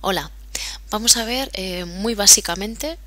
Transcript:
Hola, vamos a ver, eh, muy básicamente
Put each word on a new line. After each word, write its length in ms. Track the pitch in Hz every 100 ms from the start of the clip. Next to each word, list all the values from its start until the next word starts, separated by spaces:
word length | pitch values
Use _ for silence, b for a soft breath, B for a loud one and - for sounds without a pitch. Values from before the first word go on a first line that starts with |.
Hola, 280 | 202 180 - - - B B B -
vamos 260 | 214 233 240
a 80 |
ver, 240 | 226 254 269
eh, 300 | - 190 180
muy 320 | 175 175 220 214
básicamente 840 | 202 - - 175 208 226 302 330